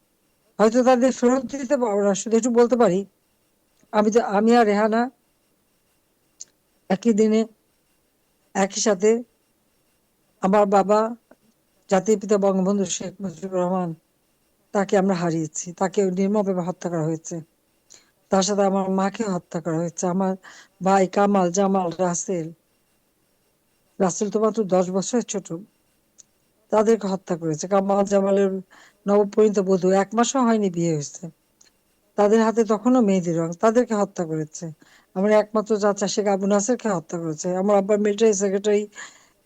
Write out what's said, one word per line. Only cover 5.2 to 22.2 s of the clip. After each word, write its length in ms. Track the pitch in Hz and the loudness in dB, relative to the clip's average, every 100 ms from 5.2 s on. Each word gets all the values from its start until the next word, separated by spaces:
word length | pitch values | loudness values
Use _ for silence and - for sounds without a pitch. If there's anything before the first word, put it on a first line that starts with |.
| _ _ _ _ _ _ _ _ _ _ _ _ - _ _ _ - | _ _ _ _ _ _ _ _ _ _ _ _ -20 _ _ _ -6
একই 240 | 190 233 | -2 0
দিনে 320 | 208 220 220 226 _ _ _ _ _ _ _ _ _ _ | 2 4 2 -2 _ _ _ _ _ _ _ _ _ _
একই 260 | 196 190 - | -4 -4 -2
সাথে 420 | 226 196 214 233 240 _ _ _ _ _ _ _ _ _ _ - | -2 0 2 0 -4 _ _ _ _ _ _ _ _ _ _ -4
আমার 260 | 185 208 202 | 2 4 4
বাবা 500 | 202 190 214 220 240 _ _ _ _ _ _ - | 4 4 2 0 -6 _ _ _ _ _ _ -2
জাতির 320 | 190 185 208 | -2 2 -2
পিতা 180 | 202 208 | 0 0
বঙ্গবন্ধু 460 | 196 190 185 202 | 2 0 0 0
শেখ 300 | 180 - 190 - | -2 -6 -10 -10
মুজিবুর 400 | 196 156 190 185 | -12 -10 -8 -4
রহমান, 340 | 175 185 175 160 _ _ _ _ _ _ _ | -2 -2 -4 -8 _ _ _ _ _ _ _
তাকে 260 | 208 190 202 | -4 0 2
আমরা 160 | 190 | 2
হারিয়েছি, 580 | 180 175 165 151 - 180 | 0 -2 -4 -6 -10 -14
তাকে 380 | 170 190 196 196 | -6 -4 0 -2
নির্মমভাবে 500 | 180 196 214 196 185 | 0 -2 0 -2 -4
হত্যা 300 | 175 175 175 | -6 -8 -6
করা 140 | 170 | -4
হয়েছে। 360 | 156 160 - 170 156 _ _ _ _ - _ _ - | -4 -4 -8 -14 -14 _ _ _ _ -20 _ _ -2
তার 140 | 190 | -2
সাথে 200 | 190 202 | 0 0
আমার 280 | 196 196 190 | 0 0 -2
মাকে 340 | 190 190 196 | 0 -2 -4
হত্যা 360 | 214 180 - 175 | -6 -6 -6 -8
করা 160 | 165 160 | -4 -4
হয়েছে, 300 | 170 - 185 | -4 -4 -4
আমার 300 | 180 190 190 - - - - | -2 -2 -4 -10 -20 -20 -6
ভাই 240 | 185 196 185 | 0 2 2
কামাল, 460 | - 202 202 175 | 0 2 2 0
জামাল, 380 | 190 196 196 175 165 | 0 0 0 -2 -2
রাসেল। 540 | 180 175 | -4 -4